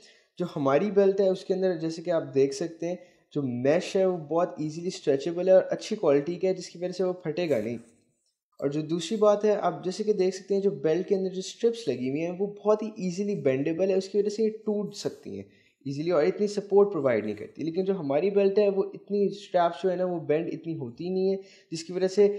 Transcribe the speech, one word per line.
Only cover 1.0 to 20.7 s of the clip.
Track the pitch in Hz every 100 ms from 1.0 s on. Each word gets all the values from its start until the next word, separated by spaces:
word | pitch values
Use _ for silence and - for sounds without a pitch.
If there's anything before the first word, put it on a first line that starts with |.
| 196 196
है | 190
उसके | 185 -
अंदर | 185 190 170
जैसे | 160 160
कि | 170
आप | 165 139
देख | 135 139
सकते | - 165 - 170
हैं | 185 - _ _
जो | 147
मैश | 135 120 131 165 - 196
है | 190
वो | 180 143
बहुत | 160 175 -
ईजीली | 151 156 170
स्ट्रेचेबल | - - 135 170 170 185
है | 190
और | -
अच्छी | 165 - 214
क्वालिटी | 160 143 147 175
का | 185
है |
जिसकी | 180 165 170
वजह | 180
से | 180
वो | 185 180 160
फटेगा | 151 175 123
नहीं। | 107 117 - _ _ _ _ _ _ -
और | 143
जो | 147
दूसरी | 151 170 - 220
बात | 208 202 208
है | 202
आप | 175 160 165
जैसे | 185
कि | 214
देख | 196 185
सकते | 185 - 196
हैं |
जो | 196 151
बेल्ट | 151 165 185
के | 196
अंदर | 190
जो | 180
स्ट्रिप्स | 185 - 233 226 -
लगी | 123 127
हुई | 143
हैं | 170 180
वो | 202 202
बहुत | 208 214
ही | 220 -
ईजीली | 185 175 202 190
बेंडेबल | 139 131 147 165 190
है, | 190
उसकी | 190 208
वजह | 208
से | 208
ये | 220 214 -
टूट | 208 190 -
सकती | 147 - 98 98
हैं | 98 _ _ _ 139
ईजीली | 139 160
और | 165 170
इतनी | 185 202
सपोर्ट | 208 196 196 202
प्रोवाइड | 175 135 113 107
नहीं | 107
करती। | - -
लेकिन | 156 165 190
जो | 190
हमारी | 143 143 190
बेल्ट | 202 196 196
है | 202
वो | 190 196 -
इतनी | - 202 196 -
स्ट्रैप्स | - 180 170 175
जो | 190
है | 175
ना | 185
वो | 175 143
बेंड | 151 175
इतनी | 160 160